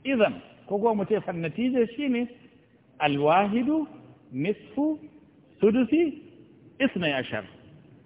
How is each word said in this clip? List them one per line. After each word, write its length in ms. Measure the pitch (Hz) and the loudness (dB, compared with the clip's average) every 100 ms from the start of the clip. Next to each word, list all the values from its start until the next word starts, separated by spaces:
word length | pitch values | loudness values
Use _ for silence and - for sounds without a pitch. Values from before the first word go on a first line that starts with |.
| 262 | -2
Idan, 360 | 269 196 87 - - - | 2 2 0 -14 -20 -6
ko 100 | 196 | -2
kuma 180 | 226 214 | 0 0
mu 100 | 190 | 0
ce 140 | 214 | -2
fan 180 | 180 175 | -2 -4
natija 440 | 165 156 254 254 226 - | -6 -2 -2 0 0 -2
shi 140 | 285 | -2
ne 180 | 240 240 - - - _ _ _ - | -2 -4 -8 -20 -20 _ _ _ -2
alwahidu 880 | 151 143 147 175 202 220 254 311 294 - - - _ | 0 2 4 4 4 0 0 -2 -4 -10 -20 -20 _
nisfu 680 | 127 165 214 - - 302 302 - - - _ _ - | -6 -4 -4 -8 -4 -2 -4 -10 -20 -20 _ _ 0
sudusi 600 | 202 226 240 311 339 - - - - - - - | 2 4 2 2 0 -2 -14 -20 -20 -20 -20 -4
isnai 340 | 269 - 170 | -2 0 -2
ashar. 320 | 135 120 117 92 - - - - - | -2 -4 -8 -10 -16 -20 -20 -20 -20